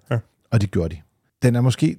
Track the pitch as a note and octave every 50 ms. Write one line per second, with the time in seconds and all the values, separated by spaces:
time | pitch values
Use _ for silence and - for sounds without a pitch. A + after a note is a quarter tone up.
0 | - - B2 A2+ - _ _ _ _ _ - A2 G2+ G2 - G2 E2 E2 E2 D#2+
1 | - _ _ _ _ _ _ _ - B2 A#2+ A#2+ A#2+ C3 A#2 - D#3 D#3+ -